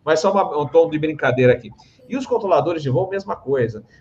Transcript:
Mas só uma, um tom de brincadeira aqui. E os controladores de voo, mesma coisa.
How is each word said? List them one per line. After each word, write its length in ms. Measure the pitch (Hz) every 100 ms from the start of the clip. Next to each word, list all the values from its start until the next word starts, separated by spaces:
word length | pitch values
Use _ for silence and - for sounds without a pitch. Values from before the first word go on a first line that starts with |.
| 151
Mas 140 | 156
só 140 | 196
uma, 280 | 202 185 147
um 60 | 143
tom 220 | 165 160
de 100 | 151
brincadeira 540 | 156 147 139 127 127
aqui. 180 | 117 104 - _ _ -
E 80 | 262
os 100 | -
controladores 560 | 240 196 175 170 165
de 60 | 139
voo, 200 | 139 185
mesma 280 | 196 196 190
coisa. 480 | 127 135 117 110 - _